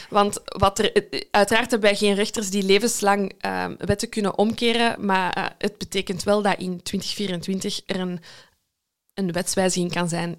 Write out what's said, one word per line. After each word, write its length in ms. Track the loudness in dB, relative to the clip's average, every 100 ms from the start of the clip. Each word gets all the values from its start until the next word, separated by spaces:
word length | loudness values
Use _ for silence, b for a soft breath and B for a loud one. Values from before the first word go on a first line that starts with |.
| B
Want 300 | 2 2 0 -10
wat 340 | 0 2 2
er, 140 | 2
eh, 280 | 2 0 -8 0
uiteraard 400 | 2 4 4 2
hebben 180 | 2 2
wij 80 | 4
geen 180 | 2 2
rechters 340 | 0 -2 -2
die 140 | 0
levenslang, 720 | 4 4 4 2 2 2 0 -4
ehm, 360 | -6 -4 -4 -6
wetten 320 | -4 -2 -2
kunnen 280 | -2 -2 0
omkeren, 680 | 0 2 0 2 0 0 0
maar, 280 | 0 0
eh, 120 | -2 -6 -4
het 200 | -6 -6
betekent 460 | -6 -6 -4 -4
wel 180 | 0 2
dat 160 | 2 -2
in 240 | -4 -6
twintig 260 | -6 -4 -4
vierentwintig 680 | -4 -4 -4 -4 -4 -4 -6 -6
er 140 | -4
een, 200 | -4 -6 B B B B _ _ _ _ _
een 180 | -4 -2
wetswijziging 600 | -2 -2 0 2 0 -2
kan 160 | -2 -2
zijn 280 | -2 -4